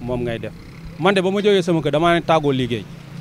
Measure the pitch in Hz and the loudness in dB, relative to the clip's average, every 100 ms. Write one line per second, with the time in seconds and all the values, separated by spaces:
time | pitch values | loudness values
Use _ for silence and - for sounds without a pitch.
0 | 120 123 120 113 107 - - - - - | -6 -4 -4 -6 -8 -12 -18 -16 -14 0
1 | 175 196 185 202 202 196 175 160 151 151 | 2 4 2 2 4 4 4 0 2 2
2 | 170 170 170 160 143 131 123 117 - - | 4 2 2 2 2 0 0 -4 -6 -16
3 | - - | -16 -16